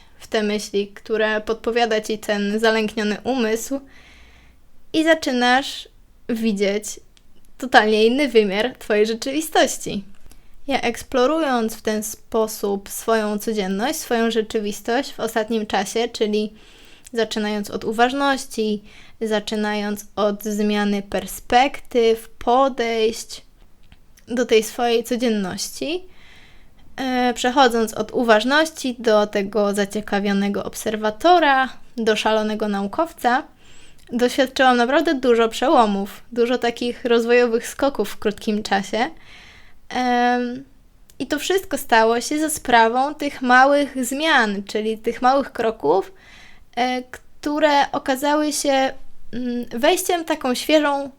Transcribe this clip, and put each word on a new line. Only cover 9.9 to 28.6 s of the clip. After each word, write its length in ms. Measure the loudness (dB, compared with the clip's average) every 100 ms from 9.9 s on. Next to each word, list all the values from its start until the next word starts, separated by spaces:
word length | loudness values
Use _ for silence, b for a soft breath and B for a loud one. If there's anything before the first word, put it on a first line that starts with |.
| -8 -10 -14 b b b b -4
Ja, 120 | -2
eksplorując 920 | -2 -6 -4 0 2 2 0 0 -2 -4
w 60 |
ten 220 | -4 -4
sposób 840 | -6 -12 -6 -2 -2 -2 -4 -4 -6
swoją 500 | -8 -2 0 0 -4
codzienność, 600 | -4 -4 -2 -2 -2 -4
swoją 320 | -2 0 0
rzeczywistość 800 | 0 -2 -2 -4 -6 -4 -4 -4
w 80 | -6
ostatnim 460 | -4 -2 -2 -2 -2
czasie, 420 | -4 -4 -2 -4
czyli 460 | -2 -2 -2 -4 B B B B B B
zaczynając 560 | -4 -2 -2 -2 -4 -4
od 140 | -6
uważności, 1000 | -4 2 2 2 0 0 -4 -4 -2 -2 B B B B
zaczynając 840 | -4 -2 -2 -4 -2 -2 -4 -6 -8 -2
od 280 | -2 -2
zmiany 580 | -4 -2 0 0 0 -2
perspektyw, 1300 | -4 -6 -6 -10 2 4 4 0 -4 2 2 2 -2
podejść 1120 | -8 0 4 2 0 -2 0 0 -2 -10 -16 -18 -20 -20 -20 -20 -20 -20 -20 -6
do 180 | -2 2
tej 180 | 2
swojej 400 | 2 -2 0 0
codzienności, 1040 | 0 0 0 0 -2 -6 -8 -8 -6 -6 -8 b b b b b b b -16 -8
e, 380 | -2 0 0
przechodząc 600 | 0 2 6 6 4 -2
od 180 | -2 -4
uważności 840 | 0 4 4 4 2